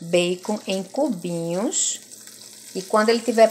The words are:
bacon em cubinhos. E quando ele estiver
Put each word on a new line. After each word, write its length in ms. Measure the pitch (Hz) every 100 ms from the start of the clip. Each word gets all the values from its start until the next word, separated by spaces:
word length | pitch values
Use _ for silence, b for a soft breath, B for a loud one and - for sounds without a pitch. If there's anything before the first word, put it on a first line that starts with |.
bacon 580 | 165 180 175 180 - 214 -
em 160 | 190
cubinhos. 1160 | 190 - 294 185 180 170 165 175 247 370 - - - - - - - - -
E 80 | 196
quando 260 | 185 214 214
ele 120 | 233
estiver 280 | 233 220 220